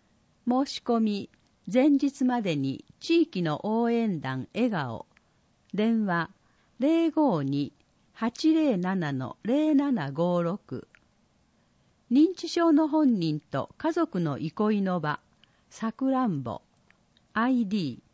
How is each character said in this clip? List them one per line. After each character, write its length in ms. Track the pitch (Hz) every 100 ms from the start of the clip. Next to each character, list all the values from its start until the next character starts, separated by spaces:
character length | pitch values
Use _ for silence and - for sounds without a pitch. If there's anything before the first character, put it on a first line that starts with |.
| _ _ _ _ -
申 200 | 254 277
し 140 | -
込 160 | - 233
み、 300 | 220 202 - _ _ _ -
前 180 | 226 294
日 340 | 277 277 -
ま 180 | 254 240
で 120 | 196
に 300 | 147 135 131 - _
地 220 | - 330
域 200 | 311 185
の 180 | 165 151
応 260 | 208 220 233
援 300 | 233 226 165
団 260 | 131 131 123
笑 160 | - 240
顔。 360 | 190 131 113 - _ _ _ _ _ _
電 340 | 185 220 226 208
話、 240 | 170 165 _ _ _ _ -
零 320 | 262 330 330
五 320 | 311 294 170
二 300 | 139 143 139 - _ _ _
八 420 | - 226 - 311
零 220 | 320 302 196
七 360 | 180 190 151
の 240 | 135 131 -
零 320 | 202 277 311
七 380 | 285 285 233 143
五 300 | 139 175 175
六。 420 | 170 196 - 123 - _ _ _ _ _ _ _ _ _ _ _ -
認 220 | 247 330 359
知 120 | 339
症 240 | - 339
の 140 | 294 311
本 320 | 311 294 220
人 220 | 160 151
と 340 | - 139 - -
家 120 | 311
族 300 | 330 330 185
の 180 | 160 131
憩 400 | 151 - 214 208
い 40 |
の 180 | 190 180
場、 180 | 151 147 _ _ _ _ _
さ 200 | - 226
く 220 | - 262
ら 140 | 262 247
ん 180 | 151
ぼ。 180 | 117 101 - _ _ _ _ _ _
ア 160 | 214 240
イ 180 | 254 208
デ 100 | 208
ィ 200 | 151 113
ー 20 | -